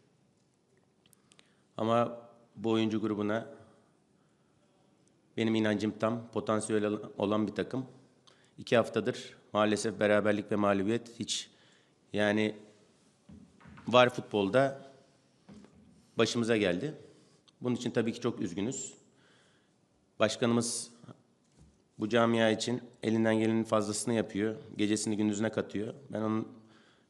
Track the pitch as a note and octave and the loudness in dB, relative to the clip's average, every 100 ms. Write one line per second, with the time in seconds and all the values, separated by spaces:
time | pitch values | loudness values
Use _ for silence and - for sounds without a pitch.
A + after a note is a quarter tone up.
0 | _ _ _ _ _ _ _ _ _ _ | _ _ _ _ _ _ _ _ _ _
1 | _ _ _ _ _ _ _ - A2 A#2 | _ _ _ _ _ _ _ -6 0 2
2 | A#2+ - - - _ - A2+ A2 A2 G#2+ | 0 -4 -18 -20 _ -6 0 2 2 0
3 | G#2+ G#2 G#2 A2 - - - _ _ _ | -2 -2 -2 -2 -4 -14 -20 _ _ _
4 | _ _ _ _ _ _ _ _ _ _ | _ _ _ _ _ _ _ _ _ _
5 | _ _ _ - A2 A2 G#2+ G2+ G#2 F#2 | _ _ _ -2 0 2 2 2 -2 -2
6 | A2 A#2 A#2 A2 G#2+ G#2+ G#2+ G#2+ G#2 G#2+ | -2 -2 -6 -6 -2 -2 0 0 0 -2
7 | G#2+ - G2+ G#2+ G#2 G#2 F2+ C3 B2+ - | -6 -4 0 0 0 -4 -4 -6 -8 -14
8 | - _ _ _ _ - - A#2+ - A2+ | -20 _ _ _ _ -16 0 2 2 0
9 | G#2 B2+ - - _ G#2 G#2+ G#2 A2+ F#2 | -2 -4 -8 -20 _ 2 2 2 -2 0
10 | G#2 G#2 G#2 G#2 F#2+ G#2 G2+ G2 G2 A#2 | 4 4 2 0 0 0 2 2 0 -2
11 | - - G#2+ - - _ _ _ _ _ | -4 -10 -8 -8 -8 _ _ _ _ _
12 | _ G2+ G#2 G#2+ G#2+ - - - _ _ | _ 0 2 2 0 -2 -14 -20 _ _
13 | _ _ - - - _ - - - A#2+ | _ _ -20 -20 -20 _ -20 -14 4 6
14 | B2 - - G#2 G2+ B2 C3+ - - - | 6 2 -4 0 2 2 2 -2 -16 -20
15 | _ _ _ _ - - - - - - | _ _ _ _ -20 -20 -20 -20 -20 -20
16 | _ - A2+ A#2+ A2+ A2+ G2 F2+ D3 D3 | _ 0 2 2 2 2 2 0 -4 -10
17 | - - _ _ _ - B2 A#2 A#2 B2+ | -18 -20 _ _ _ -8 -4 -2 -2 -2
18 | A2+ - A#2+ - G2+ G2 G#2+ C3+ - - | -2 -2 -4 -4 -6 -4 -4 -6 -10 -16
19 | _ _ _ _ _ _ _ _ _ _ | _ _ _ _ _ _ _ _ _ _
20 | _ - G#2+ - A#2+ A#2 A#2 - - - | _ 0 0 2 0 2 0 -6 -10 -16
21 | - - _ _ _ _ - _ _ - | -20 -20 _ _ _ _ -20 _ _ -8
22 | G#2+ A#2 A#2 A#2 A2+ G#2+ A#2 A#2+ - - | 0 4 4 4 4 2 -2 -6 -8 -6
23 | A2 A2+ A2+ A2 A2 A2+ A2 A2 G#2 G#2 | 0 2 2 2 2 0 0 0 0 -4
24 | - A2+ - G2 A2 G#2+ - - G#2 G#2+ | -2 0 0 -2 -4 -4 -10 -2 0 0
25 | A2 G#2 G#2+ G2+ A2 A2 - G2 A2 - | -2 0 0 0 -2 -4 -6 -6 -8 -10
26 | - G#2+ A2 A2 - - - - _ _ | -10 -4 -2 -2 -4 -12 -20 -20 _ _